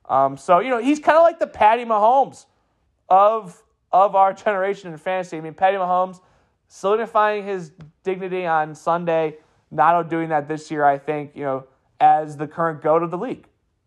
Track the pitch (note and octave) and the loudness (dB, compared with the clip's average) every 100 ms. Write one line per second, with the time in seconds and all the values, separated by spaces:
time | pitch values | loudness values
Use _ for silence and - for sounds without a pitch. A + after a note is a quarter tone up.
0 | _ C3 C#3 C#3 - F3 A#3+ B3 A#3+ D4+ | _ 0 0 -2 0 0 2 -4 -2 -2
1 | - D4+ E4+ E4+ D4 - G#3+ A#3 A#3 A3 | 2 4 4 2 -8 0 2 2 0 0
2 | G#3+ C4 A3+ B2+ _ _ _ _ _ _ | 2 2 0 -6 _ _ _ _ _ _
3 | _ F#3 G3+ A3+ G3 - _ _ _ F3 | _ 4 4 2 -8 -20 _ _ _ 2
4 | G3+ F#3+ F#3+ F#3+ - G3+ F#3+ G3 F3+ D#3 | 2 4 2 2 -4 -2 -2 -4 -10 -12
5 | F#3 F#3 F3+ D#3+ D#3+ D#3 F#3+ G3 F3+ F3+ | -6 -6 -6 -10 -12 -2 0 0 0 0
6 | F#3 F3+ _ _ _ _ _ - G3 G#3+ | -2 -6 _ _ _ _ _ -6 -2 -2
7 | A3+ A3 G#3+ G#3 G3+ G3 E3 _ D3+ _ | 0 0 0 0 -6 -8 -10 _ -20 _
8 | - F#3 F#3+ F#3 F3+ D#3+ D#3 D3+ - E3+ | -8 -6 -6 -6 -2 -2 -2 -6 -4 -2
9 | F3 D#3+ D#3+ D#3 _ _ _ D#3 D#3 F3 | 0 0 -2 -6 _ _ _ 0 2 2
10 | E3+ E3 E3 D#3 C#3+ D#3 D3+ D#3 D3 C#3 | 0 -4 -2 -4 -4 -10 -8 0 2 0
11 | C#3 D3+ C#3+ - C#3+ C3 C3 _ _ _ | -4 -8 -8 -10 -6 -6 -8 _ _ _
12 | D3+ D3+ D#3 C#3+ D3+ - E3 D#3 D#3 D#3+ | 2 2 0 -8 -12 -4 -4 -4 0 0
13 | E3+ F3 B3 E3+ _ _ _ _ | 0 -6 -8 -12 _ _ _ _